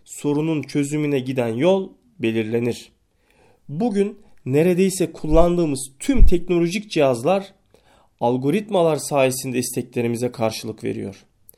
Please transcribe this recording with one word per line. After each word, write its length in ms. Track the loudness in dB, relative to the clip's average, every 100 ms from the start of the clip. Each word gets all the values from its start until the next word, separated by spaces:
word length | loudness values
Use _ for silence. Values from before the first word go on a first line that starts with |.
| -20
sorunun 560 | -8 -4 -2 -2 -4
çözümüne 580 | -4 -4 -2 -2 -2 -2
giden 340 | -2 -4 -2
yol 360 | 0 2 0 -2 -12 _ -6
belirlenir. 720 | -4 -2 -2 -2 -2 -6 -10 _ _ _ _ _ _ _ -12
Bugün 500 | -4 -2 0 -2 -4 -20 -16 -2
neredeyse 680 | 2 2 2 0 0 -4
kullandığımız 800 | -4 2 4 4 2 -2 -4 -8 -10
tüm 260 | 2 8 8
teknolojik 640 | 8 4 0 0 -2 -4
cihazlar 640 | 0 2 2 0 -2 -4 _ _ _ _ _ _ -4
algoritmalar 760 | -2 0 0 -2 0 0 2 0
sayesinde 640 | -2 0 0 0 -6 -4
isteklerimize 720 | -4 -6 -8 -4 -4 -2 -6
karşılık 520 | -4 -4 -4 -10 -10
veriyor. 400 | -10 -8 -10 -14 _ _ _